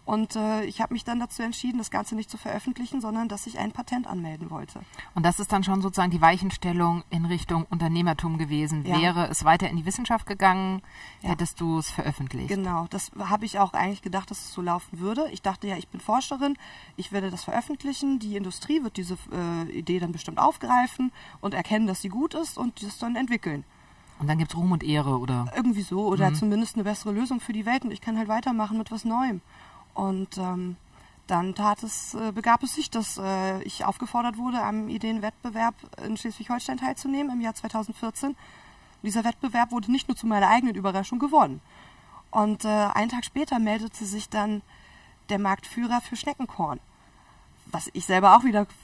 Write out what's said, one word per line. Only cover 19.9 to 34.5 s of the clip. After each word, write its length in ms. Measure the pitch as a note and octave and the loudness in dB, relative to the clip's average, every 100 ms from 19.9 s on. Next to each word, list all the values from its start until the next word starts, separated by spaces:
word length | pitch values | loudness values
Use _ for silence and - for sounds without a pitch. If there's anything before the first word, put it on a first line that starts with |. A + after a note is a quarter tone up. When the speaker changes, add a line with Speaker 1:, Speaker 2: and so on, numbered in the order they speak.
| F3+ | 0
Speaker 1:
dann 140 | E3+ | 0
bestimmt 260 | E3 - D#3+ | -4 -4 2
aufgreifen 720 | C#4+ - A#3+ B3 B3 - B3+ - - - | 4 4 2 4 4 0 -4 -6 -16 -8
und 120 | G3 | -4
erkennen, 320 | - - G#3+ A3 | -2 0 2 2
dass 160 | F#3 | 0
sie 60 | G3 | -4
gut 260 | G#3 D#4+ | -2 -2
ist 240 | D4+ E4 - | -2 -4 -4
und 240 | A#3+ - | -4 -4
das 160 | G#3 - | -10 -6
dann 200 | A#3 B3 | -4 -2
entwickeln. 480 | B3+ A#3 F3 C#3+ - - - - - - | 0 0 -2 -4 -8 -18 -20 -20 -20 -4
Speaker 2:
Und 80 | D3 | 0
dann 100 | D#3+ | 2
gibt's 180 | D#3+ E3 | 2 2
Ruhm 160 | F3+ | 2
und 120 | E3+ - | 2 2
Ehre, 340 | D3+ C#3 C3 | 2 2 0
oder? 320 | B2+ B2 B2 | 0 0 0
Speaker 1:
Irgendwie 280 | - B3 G#3 | 0 2 2
so, 260 | F#3 F#3 G#3+ | 0 0 2
oder 220 | F#3+ F#3+ | 4 4
Speaker 2:
Mhm. 60 | D3+ | 4
Speaker 1:
zumindest 400 | G#3+ G#3 A3+ A3+ | 2 2 0 -2
eine 100 | G3+ | -2
bessere 260 | G#3 G#3+ | -2 -2
Lösung 300 | G3+ B3+ B3 | -2 0 -2
für 100 | - | -4
die 140 | G#3+ G#3+ | -4 0
Welt 180 | C4 | 0
und 80 | A#3 | -2
ich 80 | G3+ | -6
kann 180 | - A3 | -4 -2
halt 120 | G#3+ | 0
weitermachen 480 | A3 B3+ A3+ G#3+ A3 | 0 0 0 0 -2
mit 120 | A3 | -4
was 140 | A3+ | -4
Neuem. 380 | A#3 A#3 C4 F#3 - - - - - | -2 0 0 -2 -8 -20 -20 -20 -12
Und, 440 | - G3 F#3+ F#3+ F#3+ | -4 -2 -2 -4 -4
ähm, 380 | F#3 F3+ F3+ F3 - - - - - | -4 -4 -6 -8 -14 -20 -20 -18 -2
dann 300 | F3 F#3 F#3+ | 0 0 0
tat 260 | G#3 G#3 | 2 0
es, 320 | A3 - - | -2 -6 -6
äh, 180 | G#3+ A3 | -4 -4
begab 300 | G#3 A#3 A#3 | 0 4 4
es 140 | C4 - | 2 -4
sich, 160 | D4 | -4
dass, 260 | A3+ G#3+ - | -2 -4 -2
äh, 460 | F#3+ F#3+ F#3+ F#3+ | -2 0 0 -2
ich 200 | G3 - | -6 -4
aufgefordert 540 | G3 - B3 A#3+ A#3+ A3+ | -2 -2 -2 0 0 -2
wurde, 240 | B3 | -2